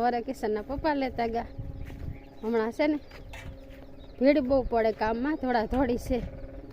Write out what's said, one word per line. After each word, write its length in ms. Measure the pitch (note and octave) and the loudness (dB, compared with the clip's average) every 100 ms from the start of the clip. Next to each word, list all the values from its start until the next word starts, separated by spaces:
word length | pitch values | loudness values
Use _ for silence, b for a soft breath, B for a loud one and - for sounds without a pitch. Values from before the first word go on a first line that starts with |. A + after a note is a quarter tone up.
વરે 180 | A#3+ A#3+ A#3+ | 2 2 -2
કિશનના 420 | B3+ A3 G#3+ - | -2 -2 -2 -2
પપ્પા 260 | C#4 D#4+ C#4+ | -2 0 2
લેતા 260 | C4 - A#3 | 0 0 0
ગયા. 160 | A3+ - - - - - - - - - - | -2 -4 -8 -8 -8 -10 -8 -8 -8 -12 -6
હમણાં 300 | A3 A#3 A3 A3+ | 0 2 2 4
છે 100 | D4+ | 4
ને 100 | D4+ - - - - - - - - - - - - | 2 -2 -14 -14 -12 -12 -12 -14 -14 -14 -14 -10 4
ભીડ 200 | C4 D4+ B3+ | 6 6 6
બહુ 80 | C4+ A#3 | 2 4
પડે 220 | A#3 A3 G#3+ | 4 2 2
કામમાં, 340 | A3 A#3 C#4 D#4 | 0 0 0 0
ધોળાધોળી 640 | B3+ A#3+ A3 B3 C4 B3 - | 0 2 2 2 2 0 0
છે. 100 | B3 - - - - - | -2 -2 -8 -12 -12 -8